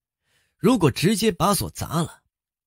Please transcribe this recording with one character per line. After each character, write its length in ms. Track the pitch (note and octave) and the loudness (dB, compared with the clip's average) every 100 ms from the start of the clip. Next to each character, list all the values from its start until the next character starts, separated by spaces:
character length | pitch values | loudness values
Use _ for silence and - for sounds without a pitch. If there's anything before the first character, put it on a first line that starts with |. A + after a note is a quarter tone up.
| _ _ _ _ _ _ | _ _ _ _ _ _
如 220 | F#3+ B3+ | 0 2
果 100 | D#3 | 2
直 260 | - E3+ G#3+ | 2 0 0
接 160 | A3 | 0
把 220 | F3+ F3+ | 0 0
锁 160 | G3 F2 | 0 -4
砸 320 | - - D#3+ | -8 -6 -4
了， 220 | D3+ - _ _ _ _ | -4 -8 _ _ _ _